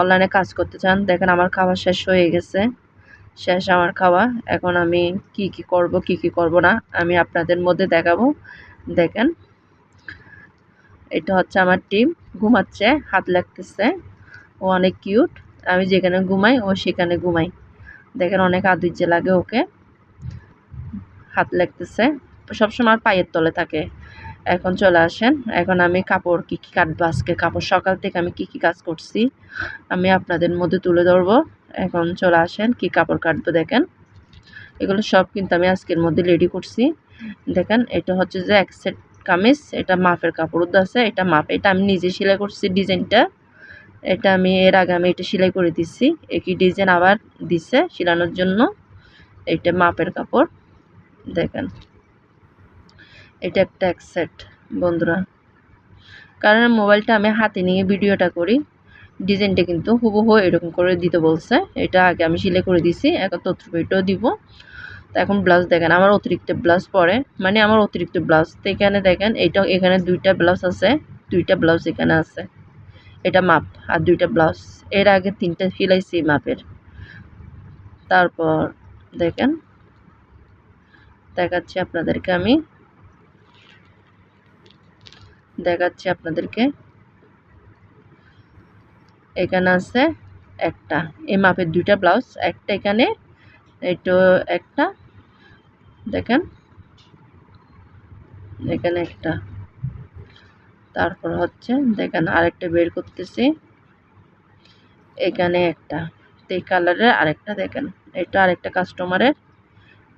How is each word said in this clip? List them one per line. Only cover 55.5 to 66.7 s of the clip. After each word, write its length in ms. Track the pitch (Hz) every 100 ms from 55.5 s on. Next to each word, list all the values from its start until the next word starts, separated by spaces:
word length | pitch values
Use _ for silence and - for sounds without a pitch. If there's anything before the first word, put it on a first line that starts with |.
| _ _ _ _ - - - - -
কারণ 220 | 214 220 240 226
মোবাইলটা 340 | 202 208 214 220
আমি 120 | 208 214
হাতে 220 | 214 208 180
নিয়ে 140 | 185 190
ভিডিওটা 380 | 196 202 196 180 170
করি, 180 | 170 262 294 _ _ - - - 190
ডিজাইনটা 340 | 196 202 180 175
কিন্তু 200 | 170 165 240
হুবহু 320 | 233 208 226 214 180
এরকম 220 | 170 170 170
করে 140 | 180 180
দিতে 160 | 175 170 160
বলছে। 280 | 160 - 269 392 -
এটা 160 | 170 185 180
আগে 120 | 170 165
আমি 100 | 170
সেলাই 200 | 196 180 185
করে 120 | 175 165
দিছি, 220 | 170 285 339
এখন 140 | 190 175
তথ্যটাও 580 | 190 170 - 170 165 190 190
দিব। 140 | 196 233 427 _ - - - - - -
তো 80 | -
এখন 140 | 180 202
ব্লাউজ 200 | 185 175 175
দেখেন, 180 | 170 165 175
আমার 120 | 196 202
অতিরিক্ত 300 | - 180 - 160
ব্লাউজ 220 | 170